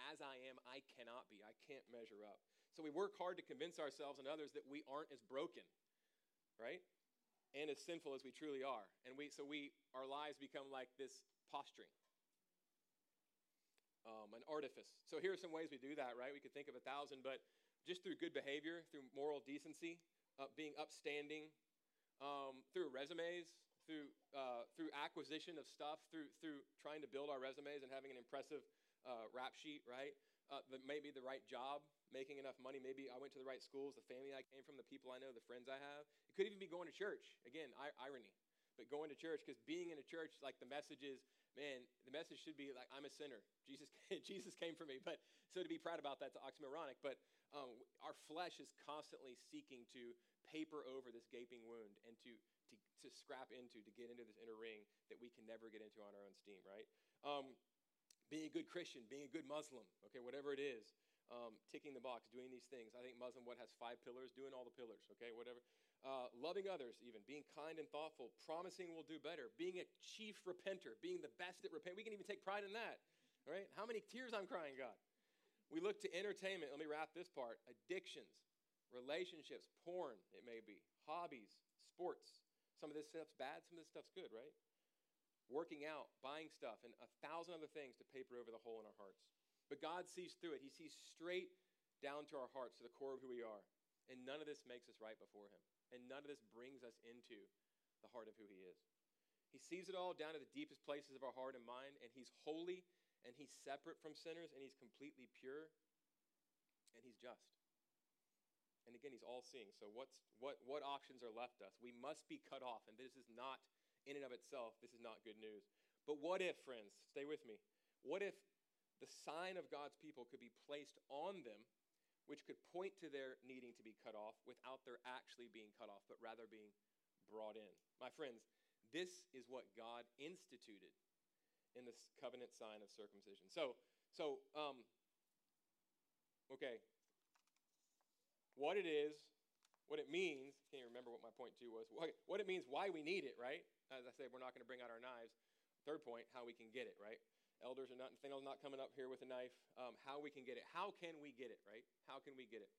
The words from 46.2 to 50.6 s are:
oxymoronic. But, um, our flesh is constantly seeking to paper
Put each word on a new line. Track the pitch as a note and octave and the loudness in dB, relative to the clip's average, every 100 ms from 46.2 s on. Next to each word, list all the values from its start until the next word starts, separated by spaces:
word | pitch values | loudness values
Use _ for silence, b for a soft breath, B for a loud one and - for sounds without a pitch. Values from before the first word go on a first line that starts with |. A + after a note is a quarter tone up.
| C#3 - | 0 -2
oxymoronic. | C3+ - C#3 D3+ G#3+ - | -6 -4 -2 0 0 2
But, | C#3+ B2+ B B B | 0 0 B B B
um, | D3 B2+ A#2 - - | -2 -2 -4 -10 -6
our | D3+ - - | -4 -2 4
flesh | D#3 F3 - | 8 8 4
is | C3+ - - | -8 -4 4
constantly | D3+ D3 D3 C3+ | 4 2 -4 -6
seeking | B2 - D3+ - B2+ A#2 | -8 -4 -4 -4 -8 -8
to | C3 A#2+ A#2 b b - | -6 -6 -6 b b -2
paper | D#3 | 0